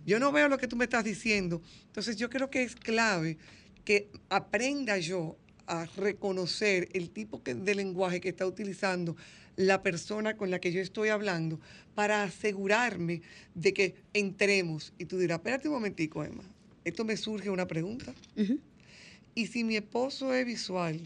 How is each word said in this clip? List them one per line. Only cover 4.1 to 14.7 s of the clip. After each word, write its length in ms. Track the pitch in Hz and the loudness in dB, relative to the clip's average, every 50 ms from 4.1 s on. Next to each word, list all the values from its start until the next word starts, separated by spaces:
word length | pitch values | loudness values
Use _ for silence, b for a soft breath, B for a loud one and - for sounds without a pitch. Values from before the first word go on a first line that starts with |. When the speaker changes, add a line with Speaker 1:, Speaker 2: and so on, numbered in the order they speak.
| - - - - | -14 -20 -6 0
Speaker 1:
aprenda 640 | 185 196 - - - 208 240 262 285 285 269 220 208 190 | 0 0 0 2 0 0 2 2 0 0 0 0 0 0
yo 380 | 170 156 185 185 165 160 - - - - - - - | 0 -2 -2 -2 -2 -4 -6 -10 -18 -20 -20 -20 -8
a 180 | - 170 165 165 160 - | -6 -4 -4 -4 -6 -6
reconocer 920 | - 190 208 202 - - 202 190 185 180 165 - - 214 208 196 180 175 - - | -2 0 0 0 0 -2 -2 0 0 0 -2 -2 0 2 4 4 4 2 0 -2
el 160 | 190 175 165 | -4 -4 -4
tipo 320 | - 208 220 208 - - - | -8 -10 -10 -10 -10 -8 -6
que, 120 | - - | -4 -4
de 200 | 170 190 190 208 | -2 0 0 0
lenguaje 460 | 196 196 196 180 175 190 180 175 180 | 0 0 -2 0 0 0 0 0 0
que 80 | - 185 | -2 -4
está 160 | 175 - 185 | -4 -2 -2
utilizando 720 | 185 180 - 214 202 190 - - 190 185 180 175 165 160 B B B B B B B B | -4 -2 -4 -6 -6 -6 -2 0 0 2 2 0 -2 -4 B B B B B B B B
la 260 | - 190 190 190 190 190 | 2 4 4 4 4 4
persona 540 | 196 175 165 - - 208 214 214 214 220 | 0 -2 -2 -4 -6 -4 -2 -2 -2 -2
con 140 | 220 208 185 | -2 -2 -2
la 100 | 180 180 | -2 0
que 100 | - 180 | -2 -2
yo 100 | 170 185 | -2 -2
estoy 280 | 190 180 - 226 214 214 | -4 -4 -4 -2 0 2
hablando 500 | 214 208 208 202 180 165 160 160 160 156 B B B B B B - | 2 2 0 0 0 0 -2 -2 -4 -6 B B B B B B -2
para 260 | - 208 208 214 208 208 | 0 2 2 4 2 2
asegurarme 1000 | 190 - - - 214 202 196 196 190 208 220 247 240 214 175 170 165 175 165 B B B B B B B | -2 -4 -2 -2 -2 -2 0 2 2 4 4 4 2 0 -2 -2 -2 -4 -4 B B B B B B B
de 180 | 175 156 202 190 | 2 2 2 4
que 220 | - 196 180 - - - - - | 4 0 0 0 -6 -20 -4 -2
entremos. 800 | 208 202 196 170 - 214 196 202 196 185 170 | 0 0 0 0 2 4 4 4 4 2 0